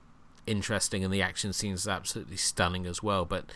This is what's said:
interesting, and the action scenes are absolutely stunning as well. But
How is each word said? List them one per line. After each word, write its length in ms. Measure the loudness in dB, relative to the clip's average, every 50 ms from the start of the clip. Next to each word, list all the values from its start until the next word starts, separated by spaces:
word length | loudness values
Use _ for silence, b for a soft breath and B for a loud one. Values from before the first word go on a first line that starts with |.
| -20 -20 -20 -20 -20 -20 -20 -10 -4
interesting, 560 | 0 0 0 2 2 2 2 2 0 0 0 0
and 100 | 2 2
the 80 | 2
action 320 | 2 2 0 -2 -4 -2 -2
scenes 340 | -2 -2 -2 -2 -2 0 0
are 40 |
absolutely 440 | -2 -2 -2 -4 -6 -6 -6 -8 -4
stunning 500 | -2 0 0 2 4 4 4 2 0 -2
as 160 | -4 -4 -2
well. 220 | 0 2 2 2 2
But 220 | 2 0 -2 -4 B B